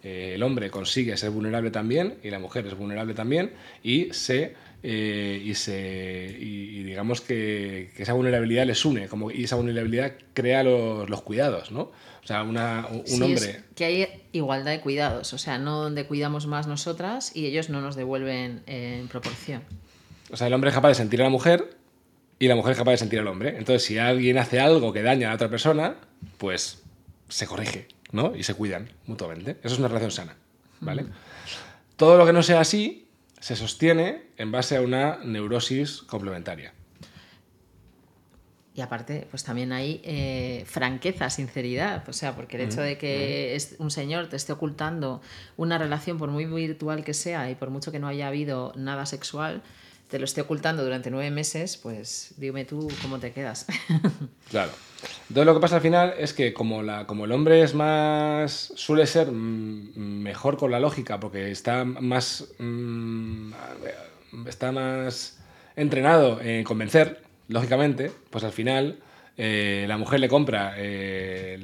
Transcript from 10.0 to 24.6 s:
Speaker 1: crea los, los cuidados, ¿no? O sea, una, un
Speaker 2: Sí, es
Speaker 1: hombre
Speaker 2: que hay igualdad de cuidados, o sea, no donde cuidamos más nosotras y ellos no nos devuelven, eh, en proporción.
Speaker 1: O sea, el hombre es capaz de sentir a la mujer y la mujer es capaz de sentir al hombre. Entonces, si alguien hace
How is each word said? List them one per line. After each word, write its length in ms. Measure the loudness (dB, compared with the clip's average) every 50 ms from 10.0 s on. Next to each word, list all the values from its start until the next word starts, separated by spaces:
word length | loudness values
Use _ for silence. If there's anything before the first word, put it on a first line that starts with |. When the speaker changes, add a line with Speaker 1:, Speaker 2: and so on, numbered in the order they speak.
| 0 -2 -4 -10 -20 -8 -4
Speaker 1:
crea 280 | -2 2 4 4 6 6
los, 440 | 6 4 4 4 0 -2 -4 -4 -4
los 140 | -6 -6 -6
cuidados, 480 | -6 -2 0 0 0 0 -2 -6 -8 -8
¿no? 80 | -8 -8 -8 -10 -20 -20 -20 -20 -20 _
O 40 |
sea, 160 | -6 -4 -4 -2
una, 440 | -2 -2 -2 -2 -2 -2 -4 -6 -6
un 160 | -8 -10 -4
Speaker 2:
Sí, 80 | -2 0
es 60 | 2
Speaker 1:
hombre 400 | 4 4 4 2 0 -2 -6 -10 -16 _ -6
Speaker 2:
que 80 | -4 0
hay 220 | 0 2 2 0 -2 -4 -14 -20 -8 -4
igualdad 400 | -2 0 0 0 -2 -2 -2 -4
de 80 | -2
cuidados, 520 | -2 -2 0 0 0 0 0 -2 -6 -8 -8
o 60 | -8
sea, 200 | -6 -4 -4 -4
no 240 | -2 -2 -2 -2 -2
donde 220 | -2 -4 -4 -4
cuidamos 400 | -4 -2 -2 -2 -2 -2 -2 -4 -4
más 180 | -4 -4 -4
nosotras 680 | -4 -4 -4 -4 -6 -6 -4 -4 -6 -4 -6 -8 -8 -6
y 120 | -4 -4
ellos 220 | -2 -2 -2 -2 -2
no 100 | -4 -4
nos 140 | -4 -6 -6
devuelven, 680 | -6 -4 -4 -2 -2 -2 -2 -4 -4 -4 -6 -8 -10 -12
eh, 320 | -10 -10 -8 -8 -8 -8 -8
en 60 | -10 -8
proporción. 540 | -10 -8 -8 -8 -10 -10 -10 -8 -10 -10 -10 -14 -18 -18 -18 -20 _ -20 _ _ -20 -20 _ -14
Speaker 1:
O 60 | -6
sea, 120 | -2 0 2
el 40 | 4
hombre 160 | 4 4 4
es 40 | 4
capaz 140 | 8 8 8
de 60 | 8
sentir 240 | 8 4 2 4 4
a 40 | 4
la 60 | 4
mujer 460 | 4 4 6 6 4 4 4 -4 -10 -20 _ _ _ _ _ _ _ _ _ _ _ _
y 80 | 4 6
la 80 | 6
mujer 160 | 6 6 2 2
es 60 | 4
capaz 120 | 4 4 4
de 40 | 4
sentir 220 | 4 0 0 -2
al 80 | -2 -2
hombre. 280 | -4 -4 -4 -4 -4 -4
Entonces, 260 | 0 2 2 4 4
si 120 | 0 0
alguien 420 | 2 2 4 4 4 4 4 4 4
hace 200 | 2 2 4 4